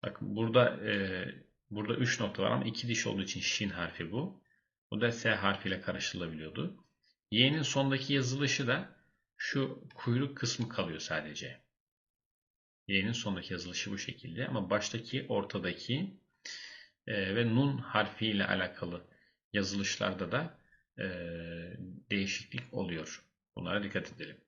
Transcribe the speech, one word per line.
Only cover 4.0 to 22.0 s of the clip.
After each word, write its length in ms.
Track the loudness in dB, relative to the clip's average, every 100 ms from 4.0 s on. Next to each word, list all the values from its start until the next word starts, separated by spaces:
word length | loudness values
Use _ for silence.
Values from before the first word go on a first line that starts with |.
| -4
bu. 300 | -2 -4 -8 _ _ _ _ _
Bu 100 | 0
da 120 | 2
S 180 | 2 2
harfiyle 500 | 4 4 2 -2 -2
karıştırılabiliyordu. 1040 | -2 -4 -4 -4 -4 -6 -8 -4 -6 -6 _ _ _ _ _
Y'nin 320 | 6 6 6
sondaki 500 | 2 2 4 2 2
yazılışı 540 | 2 4 2 2 2 2
da 300 | 0 -2 -14 _ _ _ _
şu 520 | -2 0 0 -4 -14
kuyruk 440 | -6 2 2 2 0
kısmı 300 | -2 0 -2
kalıyor 320 | -2 -2 -4
sadece. 600 | -4 -4 -4 -10 -10 -12 _ _ _ _ _ _ _ _ _ _ _ _ 0
Y'nin 240 | 2 2
sondaki 400 | 0 -2 -4 -4
yazılışı 380 | -6 -6 -6 -4
bu 80 | -4
şekilde 480 | -6 -10 -10 -6 -2
ama 240 | -2 2
baştaki, 560 | 2 2 -4 -4 -6 0
ortadaki, 920 | 0 0 -2 -2 -4 -2 0 -2 -6 _ _ -12 -12 -12 -16 -20 _ -4
e, 300 | -2 0 2
ve 100 | 4
nun 320 | 4 4 2
harfiyle 680 | 2 2 2 0 0 2 2
alakalı 600 | 2 0 -2 -6 -8 -12 -20 _ _ _
yazılışlarda 800 | 0 0 0 0 0 0 0 -2
da, 260 | 0 -2 -8 _ _ _ -6
e, 60 | -6 -4 -6 -8 -8 -10 -10 -12 -12 -14